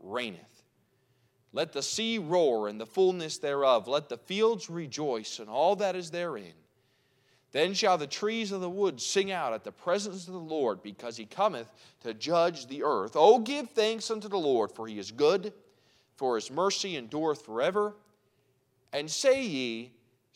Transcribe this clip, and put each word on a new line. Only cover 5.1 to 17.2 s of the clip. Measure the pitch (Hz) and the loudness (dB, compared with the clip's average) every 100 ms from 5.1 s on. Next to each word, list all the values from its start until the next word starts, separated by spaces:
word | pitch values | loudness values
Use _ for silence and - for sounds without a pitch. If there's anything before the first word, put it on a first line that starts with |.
| 113 107 - | -4 -6 -12
and | 107 | -6
all | 120 170 202 | 2 2 2
that | 202 180 | -2 -4
is | 170 | -6
therein. | 175 175 120 90 80 _ _ _ _ _ _ _ _ _ | -6 -6 -8 -12 -20 _ _ _ _ _ _ _ _ _
Then | 135 175 | 0 0
shall | 196 208 180 | 2 2 2
the | 139 | 0
trees | - 208 226 208 | -4 -2 -2 -4
of | 196 | -4
the | 180 | -4
wood | 190 196 120 | 0 0 0
sing | - 196 196 | -2 0 0
out | 185 135 | -2 -2
at | 113 | -4
the | 104 | -8
presence | - 175 196 202 185 175 | -8 -2 0 -2 -10 -12
of | |
the | 185 | -10
Lord, | 160 156 123 92 | -4 0 0 0
because | 104 98 120 117 | -8 -12 -12 -12
he | 107 | -8
cometh | - 208 131 117 - - _ | 0 0 0 -12 -18 -20 _
to | 117 | -10
judge | 110 139 170 170 160 123 | -6 0 2 2 0 -10
the | 143 | -4
earth. | 147 117 110 151 | 0 0 0 6
Oh, | 175 247 | 8 8
give | 220 285 240 | 6 -4 -2
thanks | - 220 226 - | 0 0 0 -4
unto | 220 208 | -6 -4
the | 196 | 0
Lord, | 147 123 104 | 2 2 2
for | - 113 | -4 -10
he | 104 | -8
is | 95 | -8
good, | 117 147 190 208 - _ _ _ _ _ - | 2 4 4 0 -12 _ _ _ _ _ -4
for | 131 113 | 0 0
his | 104 | -2
mercy | 139 196 190 202 156 | 0 0 0 -4 -6
endureth | 113 147 | -6 -4